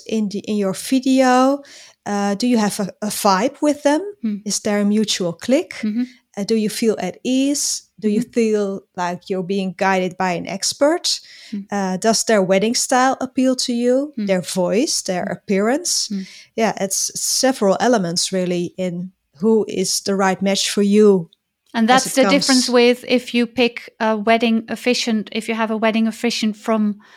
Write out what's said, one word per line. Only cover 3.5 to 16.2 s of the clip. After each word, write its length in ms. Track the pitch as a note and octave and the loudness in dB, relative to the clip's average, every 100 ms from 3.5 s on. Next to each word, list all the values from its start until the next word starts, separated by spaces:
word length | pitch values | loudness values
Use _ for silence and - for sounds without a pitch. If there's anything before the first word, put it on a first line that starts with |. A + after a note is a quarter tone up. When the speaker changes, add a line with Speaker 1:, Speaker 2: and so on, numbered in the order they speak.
| - | 0
Speaker 1:
with 220 | D4 C#4+ | 0 0
them? 180 | C#4+ D4+ G4+ G4+ | 2 0 -2 -8
Speaker 2:
Hmm. 140 | A3 G3+ | -6 -6
Speaker 1:
Is 160 | G#3 - | -6 -6
there 200 | A3 G#3 | -2 0
a 40 | |
mutual 480 | G3+ G#3+ G#3 - F3+ | 2 2 0 -2 -4
click? 400 | E3+ - C#4 F#4 - | -4 0 0 0 -6
Speaker 2:
Mm-hmm. 220 | G#3+ A3 B3 - _ - | -6 -4 -6 -8 _ -8
Speaker 1:
Uh, 80 | |
do 100 | G3+ | -2
you 160 | A3+ G#3 | 0 0
feel 260 | - A3+ - | 0 0 0
at 180 | F#3 - | -4 -6
ease? 580 | A#3+ C4 C#4 C#4+ - - - - | -2 0 0 -2 -4 -6 -10 -6
Do 80 | A3 | -2
you 120 | G#3+ | -2
Speaker 2:
Mm-hmm. 100 | B3 | -2
Speaker 1:
feel 480 | A#3+ A3 G#3+ G3+ G3 - - | 0 0 0 -2 -6 -10 -6
like 320 | F3 F3+ - | -6 -6 -6
you're 140 | F#3 F3+ | -6 -2
being 280 | G3 F#3+ E3+ | -2 -4 -2
guided 400 | F#3+ F#3+ F#3 F3+ | 0 2 0 -2
by 160 | F#3 | -2
an 140 | E3+ - | -4 -6
expert? 760 | G3 - - C#4+ E4+ - - - - - | -6 -6 0 2 2 -2 -6 -8 -20 -12
Speaker 2:
Hmm. 100 | G3+ G3 | -12 -6
Speaker 1:
Uh, 260 | G3+ F#3+ F#3 | -4 -2 0
does 260 | A3 A3 | 0 0
their 160 | - A3 | 2 2
wedding 320 | F#3 F#3+ G#3+ | 4 2 2
style 420 | B3+ - B3 C4 - | 0 0 2 2 0
appeal 340 | C4 - B3+ B3+ | -4 0 0 0
to 160 | - | -2
you? 380 | A#3+ A#3+ B3+ D4 A#3 | 0 2 2 0 -4
Speaker 2:
Hmm. 100 | G3+ | -2
Speaker 1:
Their 140 | F#3 | 0
voice, 640 | - F#3 F3+ F#3+ D#4 - | -2 -2 0 0 0 -2
their 220 | - F3+ | -4 -4
Speaker 2:
Hmm. 80 | - | -4
Speaker 1:
appearance? 760 | F3 - G3 G#3+ D4 F4+ - - | -6 -2 0 0 -2 -2 -4 -4
Speaker 2:
Hmm. 140 | G3 | -6